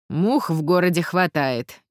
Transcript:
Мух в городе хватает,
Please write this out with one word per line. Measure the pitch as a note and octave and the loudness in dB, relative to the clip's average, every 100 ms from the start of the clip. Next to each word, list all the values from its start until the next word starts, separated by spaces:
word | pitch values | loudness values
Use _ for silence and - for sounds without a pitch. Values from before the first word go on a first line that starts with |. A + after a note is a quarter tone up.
| - | -8
Мух | D3+ G3+ C#4 - | -2 0 0 0
в | D#3+ | -2
городе | D3+ F3+ F3+ F3 | 2 2 2 0
хватает, | E3 F3+ F3+ D3+ C3+ A#2+ - - - | -2 0 0 0 -2 -2 -8 -14 -8